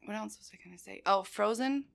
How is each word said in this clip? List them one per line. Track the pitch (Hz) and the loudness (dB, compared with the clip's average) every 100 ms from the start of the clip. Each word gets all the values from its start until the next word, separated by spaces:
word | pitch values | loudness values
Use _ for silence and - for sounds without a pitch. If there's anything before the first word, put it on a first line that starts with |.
what | - 214 | -10 -8
else | 214 - | -8 -12
was | - | -20
I | - | -20
gonna | 180 175 | -20 -20
say? | 190 - 180 | -16 -4 2
Oh, | 196 | 2
frozen | 185 - 208 226 262 277 277 | 2 0 2 2 0 0 -4